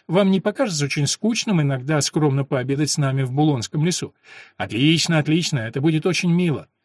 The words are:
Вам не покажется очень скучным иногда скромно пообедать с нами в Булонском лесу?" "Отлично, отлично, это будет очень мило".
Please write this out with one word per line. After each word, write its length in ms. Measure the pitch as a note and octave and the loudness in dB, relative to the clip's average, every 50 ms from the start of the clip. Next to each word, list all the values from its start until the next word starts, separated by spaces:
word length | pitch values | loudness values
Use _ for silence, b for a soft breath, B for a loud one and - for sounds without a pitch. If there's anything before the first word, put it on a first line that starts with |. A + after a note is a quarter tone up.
| B B | B B
Вам 220 | D#3+ F#3+ G#3 G3 | 2 2 4 4
не 100 | F#3+ F#3+ | 4 2
покажется 460 | - G#3+ G#3 - C#4 A3 F3 D3 D3 | 0 -2 -2 -2 -2 -2 -2 -2 -2
очень 200 | C3+ - D#3 C#3+ | -2 -2 -2 -2
скучным 540 | - - - - A3 A#3 A3 - A#3 G3+ E3 | -2 -2 -2 -2 -2 -2 -2 -2 0 0 2
иногда 400 | D3 C#3 C3+ B2+ B2 C#3 D#3+ D3 | 2 0 0 -2 -2 -2 0 0
скромно 440 | C3+ - - E3+ D#3 D3+ C3+ C#3 C3+ | 0 0 0 0 2 2 2 0 -2
пообедать 460 | - D3+ C3 B2 C3 C#3 C#3+ D3+ C#3 | -2 -2 -4 -2 -2 -2 -2 -2 -2
с 60 | - | -2
нами 260 | - D3 C3+ C3 C3+ | 0 -2 0 0 -2
в 100 | C3+ B2 | -2 -2
Булонском 520 | B2+ C#3+ D3+ D#3 C#3+ A#2+ G#2+ - - D#3 D3 | 0 0 2 2 2 0 -4 -4 -2 -2 0
лесу?" 300 | F3+ F3 - - - - B B B B B B B B | 0 -2 -2 -6 -10 -12 B B B B B B B B
"Отлично, 640 | B G#2 G2 G#2 G#2+ C3+ D3+ E3 D#3+ - - E3 D#3 | B -8 -4 -2 2 2 4 4 2 2 2 0 0
отлично, 400 | C#3+ D3 D#3 F3 D#3+ - - B2+ | 2 2 0 0 0 -2 -4 -4
это 240 | A2 A2+ - C#3 | -4 -4 -4 -2
будет 240 | C3+ E3 D#3 D#3 D3+ | 0 0 0 2 0
очень 260 | F#3 E3 - - F3 | 0 0 0 2 2
мило". 360 | E3+ F3 F3+ E3+ C#3+ G#2+ - - _ _ | 2 2 2 0 -2 -4 -6 -12 _ _